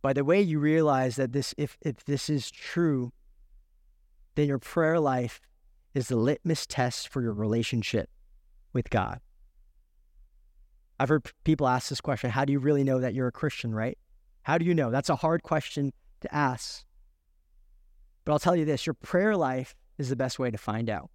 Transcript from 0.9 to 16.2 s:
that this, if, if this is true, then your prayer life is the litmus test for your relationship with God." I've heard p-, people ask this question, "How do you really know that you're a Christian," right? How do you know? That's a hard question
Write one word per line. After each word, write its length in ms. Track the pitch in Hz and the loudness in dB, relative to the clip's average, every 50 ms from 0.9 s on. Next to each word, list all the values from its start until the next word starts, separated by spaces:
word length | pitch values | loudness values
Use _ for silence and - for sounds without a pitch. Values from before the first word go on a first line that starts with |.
| 139 131 131 127 117 | 4 2 2 0 0
that 160 | 135 135 127 120 | -2 -2 0 0
this, 200 | 143 127 - - | -2 -4 -4 -4
if, 200 | - 147 135 - _ | -6 -6 -6 -6 _
if 220 | - 156 123 - - | -6 -6 -6 -6 -4
this 240 | - 143 135 - - | -4 -4 -2 0 -2
is 200 | 151 139 - - | -2 -2 -2 -6
true, 640 | - - - - - 170 170 160 147 131 123 123 _ _ _ - - _ - _ - - _ _ _ _ _ _ _ _ _ _ _ _ - _ _ | -14 -14 -14 -6 0 2 2 2 2 0 -2 -4 _ _ _ -20 -20 _ -20 _ -20 -20 _ _ _ _ _ _ _ _ _ _ _ _ -20 _ _
then 120 | - 147 | 0 0
your 120 | 143 139 127 | 2 0 -2
prayer 400 | - - - 175 165 156 165 170 | -4 -4 0 2 2 4 4 2
life 400 | 151 143 131 127 123 113 - - _ _ _ _ _ - _ _ _ _ _ | 2 2 0 0 -2 -4 -6 -12 _ _ _ _ _ -20 _ _ _ _ _
is 140 | 143 120 | -4 -2
the 80 | - 127 | 0 2
litmus 500 | 117 110 131 151 - _ 165 160 - - | 2 2 2 0 0 _ -2 -2 -2 -2
test 420 | - - - 127 123 117 - - | -6 -2 0 0 0 -2 -6 -12
for 140 | - - 139 | -8 -6 -4
your 120 | 120 117 104 | -4 -2 -2
relationship 760 | 104 110 107 110 117 113 - - 117 107 - - 107 - - - - - - - - _ _ - - - _ - | -2 -2 0 0 0 0 0 -2 -2 -2 0 -2 -2 -2 -2 -10 -20 -20 -20 -20 -20 _ _ -20 -20 -20 _ -4
with 160 | - - - | -4 -2 0
God." 320 | - 110 92 - - - - - _ _ - - _ - - _ _ _ _ _ _ _ _ _ _ - - _ _ _ _ _ _ _ - _ _ _ _ _ _ _ | 0 0 0 0 -6 -10 -14 -20 _ _ -20 -20 _ -20 -20 _ _ _ _ _ _ _ _ _ _ -20 -20 _ _ _ _ _ _ _ -20 _ _ _ _ _ _ _
I've 100 | 143 127 | 0 2
heard 160 | 156 151 - | 2 0 0
p-, 60 | - - _ - | -4 -20 _ 0
people 240 | - 156 - 147 | 0 2 2 4
ask 220 | 127 127 127 - - | 2 2 0 -2 -4
this 120 | 135 - | -8 -6
question, 300 | - - 135 117 - 123 | -4 -4 -4 -2 -2 -2
"How 120 | 107 135 139 | 0 0 0
do 80 | 139 | 2
you 60 | 139 | 0
really 260 | 143 127 147 151 143 139 | 2 2 2 2 4 4
know 160 | 135 131 131 | 2 2 2
that 140 | 127 127 104 | 0 -2 -2
you're 140 | 131 127 | -2 -2
a 40 | 123 | -2
Christian," 440 | - - - 147 - - - 117 110 | -2 -4 -4 -4 -4 -4 -6 -6 -4
right? 240 | 110 110 127 - _ _ _ - - _ _ _ _ | -4 -4 -4 -6 _ _ _ -20 -20 _ _ _ _
How 160 | _ - 151 | _ 0 0
do 80 | 170 170 | 2 2
you 80 | 175 175 | 2 2
know? 160 | 160 139 117 | 2 2 2
That's 200 | 117 135 143 - | 0 -2 0 0
a 60 | 160 | -2
hard 280 | 127 - 160 165 170 - | 0 0 0 0 0 0
question 500 | - 165 156 - - - 151 143 139 - _ _ - - _ | -2 -2 -2 -2 -4 -4 -2 -2 -4 -4 _ _ -20 -20 _